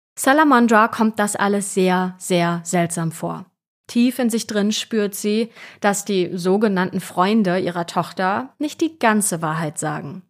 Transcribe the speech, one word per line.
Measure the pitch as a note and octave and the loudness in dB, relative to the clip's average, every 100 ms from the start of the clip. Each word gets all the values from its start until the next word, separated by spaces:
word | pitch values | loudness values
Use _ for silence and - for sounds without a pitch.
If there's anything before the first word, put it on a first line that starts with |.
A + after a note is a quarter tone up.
| _ - | _ -4
Salamandra | - C#4+ D#4 B3+ A#3 A3 A3+ | 2 4 6 6 6 6 4
kommt | - A3 G#3+ | 2 0 0
das | G#3 - | -2 0
alles | G3+ G3+ G3 | 0 0 -2
sehr, | - F#3 F3+ F#3 F#3 | 0 2 2 -2 -6
sehr | - F3+ E3+ E3+ | -2 0 2 -2
seltsam | E3 F3+ E3+ E3+ E3 | -2 0 0 -2 -4
vor. | D#3+ E3+ E3 F#3 _ _ _ - | -4 -8 -8 -12 _ _ _ -4
Tief | A#3+ B3 B3 | 2 2 2
in | A#3+ | 0
sich | A3 - | 0 -2
drin | G#3 G3+ | -2 0
spürt | G#3+ - A3+ G3+ | -2 -4 -2 -2
sie, | G3+ G#3+ G#3+ A3+ - - - | -2 -2 0 -2 -8 -20 -2
dass | G#3 G3+ | 0 0
die | - G3 F3 F3+ | -2 -2 0 -2
sogenannten | F3+ G3 A3 F#3 F#3 F#3+ | 0 2 2 2 -2 -4
Freunde | - - F#3 A3+ F#3+ F3+ | -6 0 2 4 2 0
ihrer | F3 F3 E3+ | -2 -4 -4
Tochter | - F3 - F#3 G#3+ C4 _ | -4 -4 -2 -2 -2 -6 _
nicht | D4 - | -8 -2
die | E4 - | -4 0
ganze | A#3 G#3+ G3+ E3+ | 2 2 0 -2
Wahrheit | E3 D#3+ D#3 - | -4 -4 -4 -4
sagen. | D#3 D3+ C#3+ F#3+ | -6 -6 -10 -14